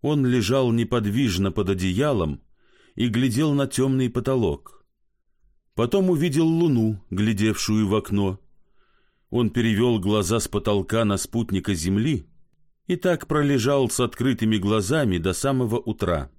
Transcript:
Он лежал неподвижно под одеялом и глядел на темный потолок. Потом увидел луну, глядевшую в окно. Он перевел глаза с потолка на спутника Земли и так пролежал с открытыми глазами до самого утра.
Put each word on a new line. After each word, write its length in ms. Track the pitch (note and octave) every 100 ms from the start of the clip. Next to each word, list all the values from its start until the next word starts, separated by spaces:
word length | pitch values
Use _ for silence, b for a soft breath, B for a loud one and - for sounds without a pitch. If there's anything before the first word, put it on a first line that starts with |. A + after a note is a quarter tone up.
Он 240 | C#3 D3+ B2+
лежал 460 | B2 G2+ C3+ B2+
неподвижно 800 | A#2 A2 B2 G#2 G#2+ C3+ F2 G2
под 180 | G2 F#2+
одеялом 720 | F#2+ F#2 F#2 D3 A#2+ D#2+ C#2 - b b b b b
и 120 | A#2+
глядел 460 | A2 C3 A2 D#3
на 140 | C#3+ C3+
темный 420 | - C3+ C3 B2+
потолок. 760 | B2+ B2 C3 G2+ D2 - - _ _ _ _ _ _ _ _ _ -
Потом 340 | A#2+ G3 F#3
увидел 380 | E3 E3+ C#3+ D#3+
луну, 540 | E3 E3+ B2+ A2 G#2+ -
глядевшую 760 | F#2+ G#2+ G2+ G#2+ G#2 - G#2+ G#2
в 80 | G#2+
окно. 440 | - G2+ G2 F#2+ - _ _ _ _ _ _ _ _
Он 200 | B2 A#2
перевел 500 | - A2+ G#2 B2 A2+
глаза 400 | F#2+ G#2+ F#2 A2+
с 80 | -
потолка 560 | G#2 G#2 G#2 F#2 A2+
на 140 | A2 G2
спутника 560 | - A#2 A2+ F#2+ E2+
Земли 560 | F#2 E2 G2 B2 C#3 - - - _ _ _ -
и 80 | F3+
так 320 | F#3 E3 -
пролежал 600 | D3+ C#3+ C#3 A#2 C#3 B2+
с 100 | -
открытыми 580 | A#2+ - B2+ A#2+ A2 G#2+
глазами 600 | G2 A2 F#2 D#3 B2+ F2+
до 160 | E2+
самого 440 | F2+ C#3 C3+ A#2+ A2+
утра. 540 | - G#2 F2+ E2 C2+